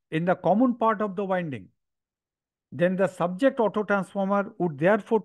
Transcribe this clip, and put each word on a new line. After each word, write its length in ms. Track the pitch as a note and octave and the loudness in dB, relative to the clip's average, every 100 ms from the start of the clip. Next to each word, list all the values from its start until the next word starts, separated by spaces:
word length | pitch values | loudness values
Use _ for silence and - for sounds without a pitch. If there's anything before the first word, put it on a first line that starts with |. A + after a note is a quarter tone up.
| _ | _
in 140 | D#3+ F3 | -2 0
the 100 | F3 | 0
common 380 | F#3 G3+ B3+ | 2 4 4
part 280 | B3 A3+ G#3 | 2 0 0
of 140 | G#3+ F#3 | -2 -4
the 80 | |
winding, 440 | G3 F#3 E3 A#2+ F2+ _ _ _ _ _ _ _ _ _ _ | -2 -2 -4 -8 -12 _ _ _ _ _ _ _ _ _ _
then 240 | C3 F3 F#3 | -2 0 0
the 120 | F#3+ | -2
subject 520 | - E3+ F#3 C4+ C4+ | -2 -4 0 0 2
auto 240 | G#3 G#3+ | 0 -2
transformer 720 | G3+ G3+ F3+ G3+ G3 G3+ G3 - | -2 -2 -2 -4 -2 0 -2 -4
would 180 | F3+ C#3 | -4 0
therefore 460 | E3+ G#3+ - A3 | 2 2 2 -2